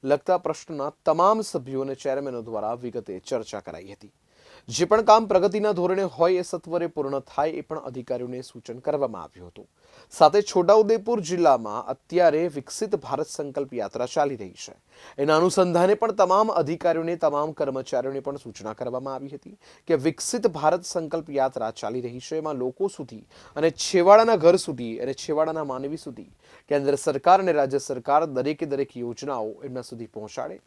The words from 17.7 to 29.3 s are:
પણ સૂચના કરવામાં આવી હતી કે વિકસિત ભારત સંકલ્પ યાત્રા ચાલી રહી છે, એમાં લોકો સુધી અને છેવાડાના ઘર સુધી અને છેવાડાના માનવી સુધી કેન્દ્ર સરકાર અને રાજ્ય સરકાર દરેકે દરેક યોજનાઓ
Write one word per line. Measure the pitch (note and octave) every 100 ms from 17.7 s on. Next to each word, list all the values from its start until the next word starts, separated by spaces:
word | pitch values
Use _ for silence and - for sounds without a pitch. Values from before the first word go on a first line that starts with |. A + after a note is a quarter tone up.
| C3 C3 C3 B2+ C#3
પણ | C3+ C#3
સૂચના | B2+ A2 G#2
કરવામાં | A2 B2 B2+ C3+
આવી | C3 C#3
હતી | C#3 - G3+ _ _ -
કે |
વિકસિત | D#3+ D3 D3+ - B3 A3
ભારત | D#3 D#3 F3
સંકલ્પ | F3+ F3+ D#3+ E3 D#3+
યાત્રા | C#3 C3 B2+ A2
ચાલી | - G#2+ B2
રહી | B2 B2
છે, | - D#3+
એમાં | D#3
લોકો | C#3+ B2+ B2+ G3
સુધી | - C#3 A2 - - - -
અને | D#3+
છેવાડાના | - - F#3 F3 G#3 A3+ G#3+
ઘર | D#3+ F3+
સુધી | - C3 A#2+ A2+
અને | B2
છેવાડાના | C3 - D3+ D#3+ D#3+
માનવી | D3 C3 C#3 D#3
સુધી | - A2+ F#2 _ _ - _
કેન્દ્ર | C#3+ C#3
સરકાર | C#3 - C#3 - F#3+
અને | F#3+
રાજ્ય | D3+ C3+ C#3
સરકાર | - B2+ A#2+ D3
દરેકે | D#3+ C3 C3 D3+ D#3
દરેક | C#3 C#3 B2+
યોજનાઓ | A#2+ A#2 C#3